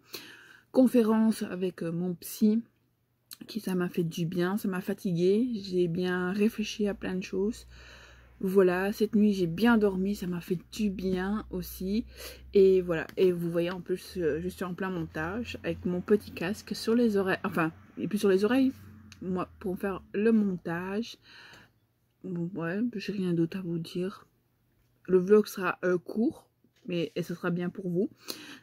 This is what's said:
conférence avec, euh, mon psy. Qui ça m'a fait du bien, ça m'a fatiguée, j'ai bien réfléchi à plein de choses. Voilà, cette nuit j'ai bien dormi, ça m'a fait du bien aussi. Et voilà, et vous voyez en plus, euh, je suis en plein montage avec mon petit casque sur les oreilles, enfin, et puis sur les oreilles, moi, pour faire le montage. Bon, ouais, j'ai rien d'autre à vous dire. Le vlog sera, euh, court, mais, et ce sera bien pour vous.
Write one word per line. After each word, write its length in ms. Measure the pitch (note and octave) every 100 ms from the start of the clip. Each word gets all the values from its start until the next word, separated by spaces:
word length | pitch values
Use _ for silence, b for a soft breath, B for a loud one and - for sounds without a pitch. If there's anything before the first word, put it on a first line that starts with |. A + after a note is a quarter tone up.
| B B B B B B B
conférence 720 | - B3+ B3+ A3 A3 A3 G#3+
avec, 400 | G#3 F3+ F#3 -
euh, 80 | E3+
mon 240 | E3 F3+
psy. 480 | F3 - - G#3+ A3+ - _ _ _ _ _ - - -
Qui 140 | A3
ça 140 | G3+
m'a 140 | F#3 F3+
fait 160 | F#3
du 220 | E3 E3 E3
bien, 300 | F#3 F3 G#3
ça 120 | G#3
m'a 120 | F#3
fatiguée, 680 | G3+ G3+ G#3 E3+ F3+ G3+ B3+
j'ai 340 | A3+ G3 F3+ F3
bien 440 | E3+ F3+ F3+ F3+
réfléchi 560 | G3+ G#3 - G#3 - G#3
à 60 |
plein 200 | F#3+ G3
de 80 | F#3
choses. 440 | G3 F#3+ G3+ A#3+ - B B B B B B B
Voilà, 520 | F#3+ F#3+ F#3 F3+ F#3+
cette 220 | G#3+ G#3
nuit 180 | G3+ G#3
j'ai 140 | G3 F3
bien 320 | E3+ A#3 A3+
dormi, 360 | G#3 F#3 F#3+
ça 120 | G3+ F3+
m'a 140 | F3
fait 180 | - F3 -
du 180 | - G#3+
bien 560 | F#3+ F#3 F#3 F#3+ G#3 -
aussi. 540 | F#3 F3+ - F#3 G#3 - B B B B
Et 280 | G3+ F#3+ F#3+
voilà, 260 | F3 D#3+ - -
et 160 | F#3
vous 180 | F3 E3+
voyez 200 | E3+ E3+
en 100 | F#3
plus, 380 | - F#3 - F#3+
euh, 220 | D#3+ D3
je 60 | F3+
suis 160 | -
en 100 | F3+
plein 160 | F3 F#3+
montage 680 | F3+ D#3+ - D#3+ G#3+ A#3 -
avec 220 | - E3 -
mon 140 | F3+
petit 320 | - G#3 -
casque 420 | - E3+ G#3+ -
sur 200 | G3+ -
les 220 | A#3 A#3+ G3+
oreilles, 220 | F#3+ F3
enfin, 280 | A3 F3+ D#3+ - - -
et 120 | E3+
puis 100 | G#3
sur 100 | G#3
les 160 | F#3+
oreilles, 280 | G#3 B3+ C4 - - - - -
moi, 260 | F3 F3+ - -
pour 200 | G3 F3+
faire 240 | G3+ F#3 -
le 200 | G3+ A3
montage. 840 | A3+ G3+ F3+ - E3+ F#3 G3+ A#3 - B B B B B _ _ _ _ _
Bon, 260 | F#3 F3 E3+
ouais, 260 | G3+ E3 F#3+ A#3+ G#3+
j'ai 160 | -
rien 200 | G3+ F#3
d'autre 260 | E3+ E3 F#3+
à 40 |
vous 160 | F#3 E3+
dire. 480 | E3 F3+ F#3 - - _ _ _ _ _ _ _ -
Le 120 | F#3
vlog 280 | F3+ G#3+ G#3
sera, 320 | - F3+ -
euh, 120 | F3+ F3+
court, 540 | - - B3 - _ _ _ _ A#3
mais, 260 | F3 D#3+
et 80 | -
ce 120 | E3+
sera 160 | F3 F3+
bien 200 | F3 F3
pour 180 | - F#3+
vous. 220 | F3 G#3 - B B B B